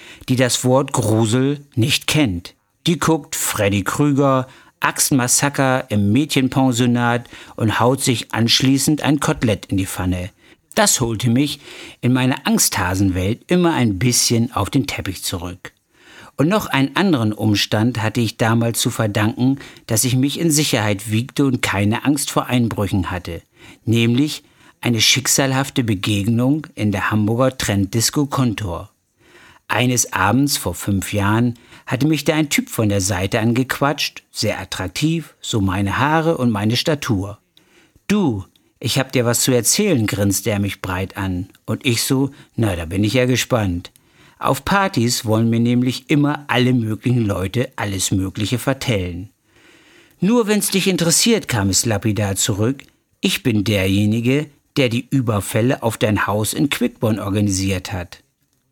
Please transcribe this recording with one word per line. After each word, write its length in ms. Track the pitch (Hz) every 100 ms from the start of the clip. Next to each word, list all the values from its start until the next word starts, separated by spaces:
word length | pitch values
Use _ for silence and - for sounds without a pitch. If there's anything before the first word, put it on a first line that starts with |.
| - - -
die 80 | 127
das 300 | 127 - 123
Wort 260 | 131 143
Grusel 720 | - 107 110 113 123 135 143 - -
nicht 320 | 143 - -
kennt. 480 | 147 131 87 - - _ _ -
Die 100 | 160
guckt 380 | 165 160 147 -
Freddy 480 | - - 101 101
Krüger, 640 | 95 - 147 139 139 131 127 - - _
Axtmassaker 1040 | 147 - - 143 123 - 143 143 135 131 -
im 220 | 104 101
Mädchenpensionat 1160 | 120 147 139 131 135 131 117 123 120 120 120 - - - -
und 240 | 110 -
haut 220 | 117 135
sich 320 | - 117 -
anschließend 680 | 110 113 - 131 135 - 151
ein 180 | - 147
Kotelett 460 | - 151 117 98 -
in 100 | 98
die 100 | 98
Pfanne. 420 | - 90 90 90 - _ _ _ -
Das 240 | 208 -
holte 300 | 117 107 123
mich 320 | 120 147 - - - - -
in 120 | 123
meiner 320 | 127 127 - -
Angsthasenwelt 960 | 226 - 101 92 95 95 90 92 120 -
immer 260 | 180 175
ein 240 | 135 120 92
bisschen 540 | 123 123 - 117 117
auf 180 | - 98
den 160 | 143 -
Teppich 380 | - - 85
zurück. 480 | - 90 90 92 - - _ _ - - - -
Und 140 | 147
noch 180 | 214 -
einen 300 | 135 135 156
anderen 340 | 196 143 110
Umstand 720 | 107 110 101 - 110 117 117
hatte 160 | 107 123
ich 160 | 110 -
damals 460 | 113 113 117 117
zu 80 | 127
verdanken, 680 | 113 110 104 107 117 127 139 - - -
dass 160 | 117
ich 120 | 127 127
mich 220 | 143 143
in 140 | 170
Sicherheit 580 | 151 151 123 107 101 110
wiegte 360 | 107 131 - 139
und 160 | 120
keine 420 | - 95 104 113
Angst 260 | 131 143 -
vor 180 | - -
Einbrüchen 640 | 123 113 101 98 98 82
hatte, 320 | 90 - 82 - _ - - -
nämlich 580 | 113 117 120 151 - - _ - _
eine 180 | 120 113
schicksalhafte 840 | - - - - 139 131 139 -
Begegnung 840 | 117 95 110 104 101 117 127 156 - -
in 160 | 107
der 180 | 98 -
Hamburger 480 | 110 104 117 131 -
Trenddisco 680 | - 98 98 117 - 151 143
Kontor. 680 | - 123 98 104 82 101 _ _ _ _ - - - -
Eines 460 | 110 123 123 -
Abends 440 | - 92 123 143 -
vor 180 | 95 87
fünf 380 | - 98 -
Jahren 440 | 104 98 110 120 117 - - -
hatte 180 | 117 151
mich 180 | 151
da 120 | - 156
ein 140 | 147
Typ 200 | - 247
von 200 | - 107
der 120 | 101
Seite 380 | 95 92 95 120
angequatscht, 840 | 117 120 131 - 139 151 - - -
sehr 300 | - 107 90
attraktiv, 760 | 95 - 92 - 156 165 147 _
so 180 | - 117
meine 380 | 95 95 98 95
Haare 400 | 139 160 160 165
und 140 | 123
meine 240 | 104 107 120
Statur. 640 | - 151 - 101 95 101 _ _ _ _ _ _ -
„Du, 380 | 208 165 101 - _ _ _
ich 200 | 117 -
hab 120 | 131
dir 140 | 131 120
was 160 | 117
zu 100 | -
erzählen“, 540 | 123 113 - 208 135 104
grinste 460 | 98 101 95 117
er 80 | 101
mich 240 | 101 -
breit 340 | 95 92 95 104
an. 320 | 95 90 92 - -
Und 180 | 110
ich 200 | - 113
so, 260 | - 135 139 - - -
„Na, 200 | 107 87
da 100 | 80
bin 180 | 95
ich 100 | 107
ja 120 | 127 127
gespannt.“ 680 | 120 - 120 98 87 - _ _ _ - -
Auf 280 | 120 139 -
Partys 600 | 196 196 156 120 - 110
wollen 240 | 110 113
mir 120 | 113
nämlich 500 | 120 123 127 120 -
immer 340 | 147 143 147 -
alle 260 | 120 123
möglichen 520 | 127 110 107 123 123 107
Leute 460 | 95 92 117 127 -
alles 360 | 104 98 -
Mögliche 480 | 98 95 - 101 120
vertellen. 720 | - 131 - 104 90 87 101 _ _ _ _ _ _ _ _ _
„Nur 260 | 180 240 208
wenn's 240 | 208 -
dich 180 | 196 190
interessiert“, 600 | 180 170 165 - 143 -
kam 220 | 117 98
es 180 | 95 117
lapidar 480 | 101 110 101 101 98
zurück, 480 | - 101 110 139 - _ _ _
„ich 220 | 196 -
bin 220 | 127 107
derjenige, 840 | 98 101 95 98 104 113 117 139 151 _ _ -
der 120 | 127
die 180 | 117 -
Überfälle 720 | 135 120 104 - 110 120 -
auf 160 | 117 -
dein 300 | 113 98 -
Haus 260 | 104 107
in 160 | - 147
Quickborn 480 | - 123 - 110 107
organisiert 720 | 98 104 104 92 95 95 -
hat.“ 300 | 90 90 - _ _ _ _ _